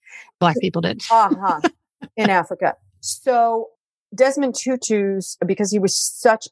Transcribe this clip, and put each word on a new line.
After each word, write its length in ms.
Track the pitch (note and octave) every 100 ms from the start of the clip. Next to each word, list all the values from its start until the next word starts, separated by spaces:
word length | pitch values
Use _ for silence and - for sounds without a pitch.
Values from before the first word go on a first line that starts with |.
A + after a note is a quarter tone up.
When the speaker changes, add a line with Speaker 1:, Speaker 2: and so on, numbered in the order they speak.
| _ - - _
Speaker 1:
Black 180 | F3 D3+
people 220 | F#3 E3+
did. 200 | E3+ - -
Speaker 2:
Uh-huh. 520 | A3+ G3+ F#3+ G3 D#3 E4 - _
Speaker 1:
<laughs> 260 | _ - -
Speaker 2:
In 120 | G#3
Africa. 460 | F#3 D#3+ F3+ E3+ - _ _
So 680 | - - C4+ A#3+ A#3 A3+ A3+ _ _ _ _
Desmond 420 | G3 C4 C#4 C4+ -
Tutu's, 840 | B3+ B3+ - G#3 G3 G3 F#3 - F3+
because 260 | F#3+ G3
he 80 | G#3
was 180 | F#3 -
such 500 | - - A#3+ A3 -